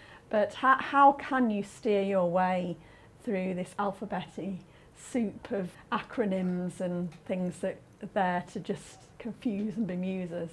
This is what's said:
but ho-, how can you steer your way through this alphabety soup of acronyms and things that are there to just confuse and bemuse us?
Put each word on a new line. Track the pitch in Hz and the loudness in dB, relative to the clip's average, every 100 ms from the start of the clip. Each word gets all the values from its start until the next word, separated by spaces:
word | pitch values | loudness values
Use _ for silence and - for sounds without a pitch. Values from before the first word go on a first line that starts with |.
| - - - | -20 -20 -2
but | 214 208 - | 2 2 4
ho-, | 262 262 | 4 4
how | - 277 277 | 4 8 8
can | 285 - 262 240 | 8 2 2 2
you | 208 | 0
steer | 202 - 220 202 | -4 -4 2 2
your | 196 196 175 | 4 2 4
way | 180 185 185 180 170 - - - - | 4 4 2 -2 -6 -12 -20 -20 -12
through | - 190 185 | -4 -2 -2
this | 180 180 - | -4 -6 -4
alphabety | 202 196 196 180 185 - 170 180 - - - - | -4 -4 -6 -6 -8 -8 -8 -8 -12 -20 -20 -20
soup | - 254 208 - - | -4 -2 -2 -4 -6
of | 196 180 - - | -4 -4 -10 -6
acronyms | 240 - - 208 190 185 180 180 - | -6 -4 -2 0 0 0 -2 -4 -4
and | 180 175 175 - - | -4 -4 -6 -8 -6
things | 185 180 - | -4 -4 -4
that | 190 - - - | -6 -6 -12 -16
are | 202 208 | -6 0
there | 185 180 - | 0 0 -4
to | 208 | -8
just | - 196 - - - - | -6 -8 -10 -20 -20 -14
confuse | 233 - 254 202 214 180 | -12 -6 -4 -2 -2 -2
and | 190 | -4
bemuse | 180 185 190 180 | -2 -2 -4 -4
us? | 170 165 | -6 -8